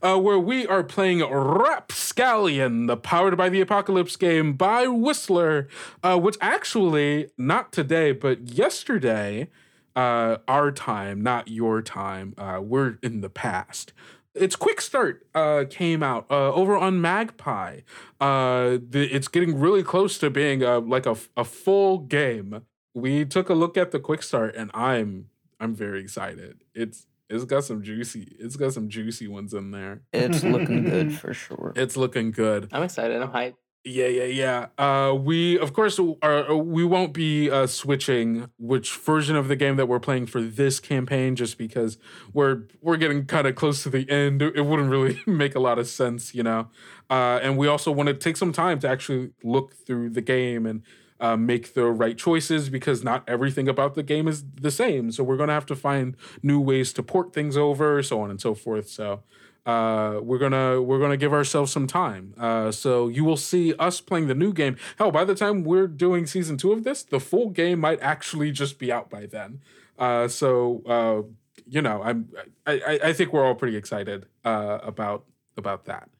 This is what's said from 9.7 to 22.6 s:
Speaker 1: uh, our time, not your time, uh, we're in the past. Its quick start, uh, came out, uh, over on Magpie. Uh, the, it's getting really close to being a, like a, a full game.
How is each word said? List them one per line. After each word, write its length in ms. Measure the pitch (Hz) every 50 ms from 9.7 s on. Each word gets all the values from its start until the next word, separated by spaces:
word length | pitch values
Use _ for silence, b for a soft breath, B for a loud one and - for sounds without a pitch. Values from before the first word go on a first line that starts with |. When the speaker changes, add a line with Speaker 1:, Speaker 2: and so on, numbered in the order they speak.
| b b b b _
Speaker 1:
uh, 420 | 131 127 123 120 117 117 113 113 110 _ -
our 220 | 131 143 147 143
time, 500 | 139 135 - - 113 104 98 101 101 101 104
not 260 | 123 123 120 - -
your 340 | 113 110 117 113 110 110 110
time, 520 | - - - 98 98 98 95 95 98 - -
uh, 200 | 101 95 92 92 98
we're 360 | 104 120 135 139 131 226 - -
in 180 | 123 113 110
the 80 | 98 95
past. 640 | - - - 120 - - - _ - - - - _ B B B B B B B _
Its 200 | - 185 190 -
quick 240 | - - - 453 -
start, 460 | - - - 277 240 151 120 - _ _ _
uh, 300 | 160 156 151 151 147 139 135
came 340 | - - 180 170 165 160 156
out, 240 | 139 123 113 - _
uh, 220 | 143 143 139 135 131
over 240 | 160 190 190 208
on 240 | 190 175 190 190 180
Magpie. 800 | 170 165 180 202 226 220 - _ - 147 123 101 92 82 - - - B B B B B B _
Uh, 580 | 139 139 139 135 131 127 127 127 127 123 123 127 123 123
the, 200 | 120 139 143 135
it's 180 | - 139 135 -
getting 300 | - 175 180 170 160 139
really 240 | 139 170 208 202 185
close 360 | - - 180 196 202 190 -
to 120 | - 147
being 320 | 131 135 147 147 139 135 131
a, 160 | 123 123 120
like 280 | 117 117 123 127 127
a, 100 | 127 113 107 - - _
a 80 | - 120
full 540 | - - - - 190 196 196 196 190 190 185
game. 640 | 147 123 147 147 147 131 120 110 101 98 104 107